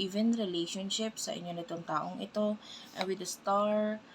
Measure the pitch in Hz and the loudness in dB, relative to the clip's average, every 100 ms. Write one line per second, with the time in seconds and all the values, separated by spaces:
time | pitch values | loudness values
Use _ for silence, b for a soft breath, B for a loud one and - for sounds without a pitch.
0 | 190 202 226 233 196 170 175 196 196 220 | 0 4 4 4 2 0 -2 -2 -2 -2
1 | 220 - - - 175 170 170 170 165 151 | -2 -2 -6 -4 -6 -6 -6 -6 -2 -2
2 | 175 185 196 208 208 214 B B B - | -2 -4 -4 2 2 2 B B B -4
3 | 190 190 180 - 202 202 208 214 214 214 | -2 -2 -4 -4 2 4 6 4 2 -2
4 | B | B